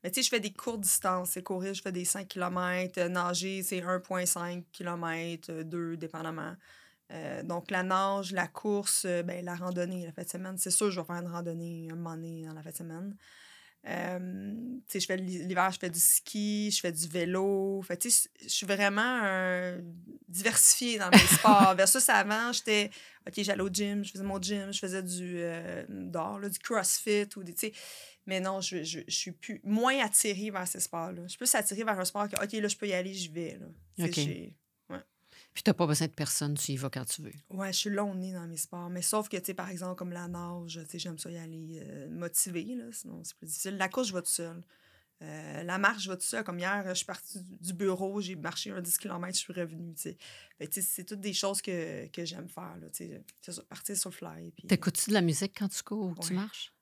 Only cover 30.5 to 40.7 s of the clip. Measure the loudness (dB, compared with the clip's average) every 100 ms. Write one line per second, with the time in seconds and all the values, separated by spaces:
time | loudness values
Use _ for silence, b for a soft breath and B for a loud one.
30.5 | -2 -4 -2 -2 -2 -4 -6 -10 -2 2
31.5 | 4 2 0 0 0 0 0 -2 0 -2
32.5 | 0 0 0 0 -2 -2 -6 -8 -6 -6
33.5 | -8 -14 -18 -18 -2 0 2 0 -2 -10
34.5 | -16 _ _ _ -12 -12 _ b b b
35.5 | 2 4 6 6 4 2 -2 -2 0 0
36.5 | -2 -2 -2 -4 -6 -6 -6 -8 -16 _
37.5 | -8 -2 0 0 0 0 -2 -6 -6 -8
38.5 | -6 -6 -6 -8 -2 0 0 0 -4 -6
39.5 | -6 -6 -6 -6 -6 -6 -6 -8 -8 -8
40.5 | -8 -10